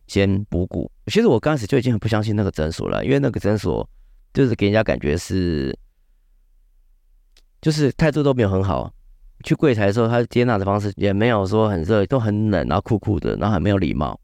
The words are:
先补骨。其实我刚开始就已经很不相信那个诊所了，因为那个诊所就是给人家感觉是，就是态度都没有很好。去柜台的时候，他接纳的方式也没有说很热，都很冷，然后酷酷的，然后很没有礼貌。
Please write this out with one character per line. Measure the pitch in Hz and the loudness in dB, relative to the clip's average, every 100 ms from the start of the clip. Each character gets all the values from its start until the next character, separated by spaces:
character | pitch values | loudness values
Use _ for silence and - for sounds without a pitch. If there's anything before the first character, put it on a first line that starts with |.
| - | -4
先 | 98 98 98 104 | 0 0 0 -2
补 | 85 92 | -4 -4
骨。 | 85 - - - | -6 -10 -12 -4
其 | 208 | 2
实 | 233 | 4
我 | 113 | 2
刚 | 151 | 2
开 | 147 | -2
始 | 107 | 0
就 | 135 | 0
已 | |
经 | 127 | 0
很 | 110 | -2
不 | 107 | 0
相 | 107 | -2
信 | 110 104 | 0 0
那 | |
个 | 95 | -2
诊 | - 78 | -2 -4
所 | - 50 | -4 -4
了， | 50 92 | -2 0
因 | |
为 | 139 | 0
那 | 139 | 0
个 | - | -2
诊 | 98 104 | -2 0
所 | 90 57 - - - - _ | -2 -4 -6 -14 -20 -20 _
就 | - 131 | 0 0
是 | |
给 | 110 101 | 2 2
人 | |
家 | 107 | 2
感 | 107 65 | 0 -2
觉 | 71 76 | -2 -2
是， | - 95 87 76 65 - - _ _ _ _ _ _ _ _ _ _ _ _ _ _ _ _ _ | -2 -2 0 -2 -4 -8 -14 _ _ _ _ _ _ _ _ _ _ _ _ _ _ _ _ _
就 | 156 | -2
是 | 151 139 | 2 0
态 | - 160 | 2 0
度 | 151 | 2
都 | 143 | 2
没 | 123 | 2
有 | 101 | 2
很 | 95 | 2
好。 | 98 67 - - - - - - | 0 -2 -6 -12 -20 -20 -20 -8
去 | - | -4
柜 | 160 151 110 | 2 2 4
台 | 101 | 2
的 | |
时 | 107 | 2
候， | 113 | 2
他 | 120 | 2
接 | 117 120 | 0 2
纳 | 123 104 | 2 2
的 | 95 | 0
方 | 101 | -2
式 | 101 - | -2 -2
也 | 98 | 0
没 | 98 120 | 2 2
有 | 107 95 | 2 0
说 | 107 110 | 0 0
很 | 90 | 0
热， | 82 107 95 | 0 0 2
都 | 135 | 0
很 | 110 104 107 | 0 0 0
冷， | 90 64 | 0 0
然 | 92 | -2
后 | |
酷 | - 107 | 0 -2
酷 | - 85 | -2 -2
的， | 57 52 | -2 -2
然 | 98 | -2
后 | |
很 | 92 | 0
没 | 95 | 0
有 | 98 | 0
礼 | 73 | 0
貌。 | 64 76 - | -2 -4 -6